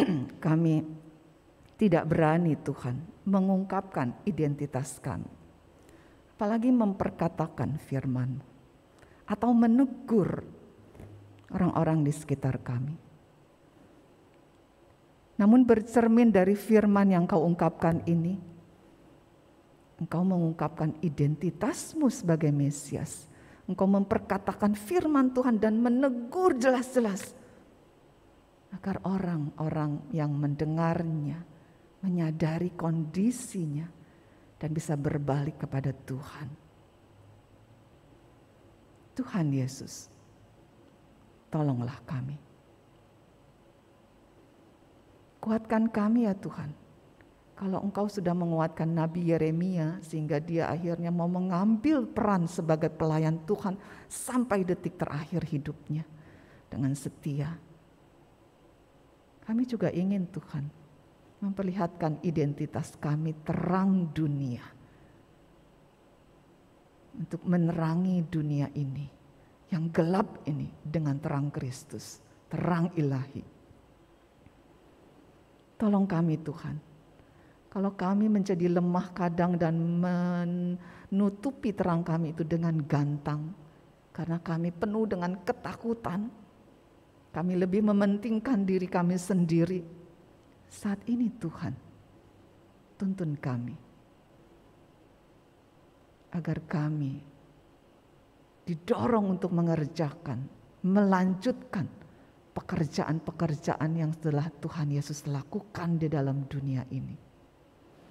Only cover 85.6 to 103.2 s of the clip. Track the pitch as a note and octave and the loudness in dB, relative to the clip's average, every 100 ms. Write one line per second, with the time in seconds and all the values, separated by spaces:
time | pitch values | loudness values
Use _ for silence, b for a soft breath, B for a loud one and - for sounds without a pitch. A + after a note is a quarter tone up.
85.6 | - F#3 A3+ A3+ - F3+ A3 - - - | -10 -8 -6 -4 -4 -4 -6 -10 -20 -20
86.6 | - - _ _ _ _ _ - F3 F3+ | -20 -20 _ _ _ _ _ -4 -2 0
87.6 | F#3 G3 G#3 G3+ G3+ G3+ A3+ A3 A3+ A3 | 2 4 4 4 4 2 -2 -4 0 0
88.6 | F#3+ F#3+ F3+ F#3 F3 F3+ F3 F#3+ E3+ E3+ | 2 0 0 0 2 0 0 2 4 4
89.6 | E3+ F3+ - - - - - - - - | 2 0 -8 -16 -20 -20 -20 -20 -20 -20
90.6 | - - G#3 G3+ - A#3+ A#3 - E3 - | -20 -10 -6 -6 -4 -2 -2 -2 -8 -6
91.6 | E3 C3 - - - - - - - - | -8 -8 -14 -20 -20 -20 -20 -20 -20 -20
92.6 | - _ _ - G3 F#3+ E3 D3 D3 B2 | -20 _ _ -6 -4 -2 -4 -4 -4 -4
93.6 | A#2+ D#3+ - - - _ _ - - - | -6 -10 -18 -20 -20 _ _ -20 -20 -20
94.6 | - - - _ - _ _ _ _ _ | -20 -20 -20 _ -20 _ _ _ _ _
95.6 | _ _ _ _ _ _ _ E3+ D#3+ D#3 | _ _ _ _ _ _ _ -6 -4 -6
96.6 | D#3 D#3+ D3+ D3+ C#3 C3+ - - - - | -4 -2 0 -2 -4 -6 -12 -20 -20 -20
97.6 | - _ _ _ _ _ _ _ _ _ | -20 _ _ _ _ _ _ _ _ _
98.6 | - D#3+ F3+ A3 A3+ A#3 G3 F#3 F3 F3 | -8 -8 -2 0 2 2 2 0 0 2
99.6 | E3+ D#3+ C#3+ - C#3+ - - A#2+ C#3 - | 2 2 -2 -2 -4 -4 -8 -8 -8 -14
100.6 | - - F3+ G3 G3+ F#3 F#3 F#3 B3+ B3 | -20 -4 2 4 4 4 2 0 -2 -4
101.6 | - G3+ C3+ - B B B B _ - | -6 -6 -6 -8 B B B B _ -14
102.6 | - F3 D3 - - D#3+ | -6 -2 -2 -2 -2 -2